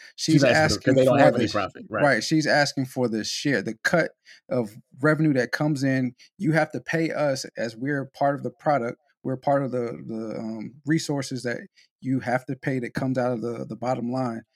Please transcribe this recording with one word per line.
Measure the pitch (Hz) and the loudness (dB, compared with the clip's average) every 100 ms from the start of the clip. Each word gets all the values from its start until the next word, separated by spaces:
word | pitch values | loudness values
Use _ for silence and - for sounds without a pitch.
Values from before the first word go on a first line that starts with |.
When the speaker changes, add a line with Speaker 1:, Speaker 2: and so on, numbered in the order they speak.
| - - | -20 -6
Speaker 1:
She's | - | 4
Speaker 2:
She's | 156 | 6
Speaker 1:
asking | 131 | 6
for, | |
'cause | 151 156 101 | 4 4 2
Speaker 2:
asking | - 127 | 2 4
Speaker 1:
they | 131 | 6
don't | 123 | 8
Speaker 2:
for | |
Speaker 1:
have | 143 | 6
Speaker 2:
the | 120 | 6
Speaker 1:
any | 107 | 2
Speaker 2:
sh-, | |
Speaker 1:
profit. | 107 92 - - | 0 -4 -6 -8
Right. | 107 | 0
Speaker 2:
right. | 143 117 | 2 2
She's | - 156 147 | 2 0 4
asking | 135 143 - 131 | 2 2 0 -4
for | - 123 | -2 -2
the | 110 | -2
share, | 104 - 147 123 | -4 -4 0 0
the | 95 110 | -2 -4
cut | - 175 - - _ - - | 0 0 0 -6 _ -20 -6
of | 185 107 120 - - | -4 -4 -8 -20 -2
revenue | 151 151 156 | 2 2 2
that | 131 120 | 2 0
comes | - 151 143 | -2 -2 0
in. | 135 131 127 131 - - | 0 0 -2 -6 -18 -6
You | 160 | 0
have | 160 156 | 2 0
to | - | -4
pay | - 160 160 | -4 -2 -2
us | - 147 131 - - | 0 0 -2 -6 -6
as | 113 113 | -6 -6
we're | 131 143 135 | -4 -4 -6
part | - 143 143 | -2 0 0
of | |
the | 131 | -6
product. | - - 143 117 - _ _ | -6 0 0 0 -8 _ _
We're | 131 131 | -8 -4
part | 147 139 | 0 0
of | 135 | 0
the, | 123 117 76 67 | -4 -6 -8 -10
the, | 110 113 - | -10 -8 -8
um, | 113 113 110 127 143 | -8 -10 -12 -8 0
resources | 160 - 143 131 127 | 0 0 -6 -6 -6
that | 120 117 196 _ _ _ | -6 -8 -10 _ _ _
you | 127 131 | -4 -2
have | 123 127 - | 0 -2 -2
to | 131 | -8
pay | - 131 | -4 -4
that | 117 | -4
comes | - 135 127 | -4 -2 0
out | 123 | -2
of | 123 | -2
the, | 120 117 135 | -6 -8 -10
the | 113 | -6
bottom | 120 127 120 | -4 -4 -4
line. | 127 127 113 - | -4 -4 -6 -12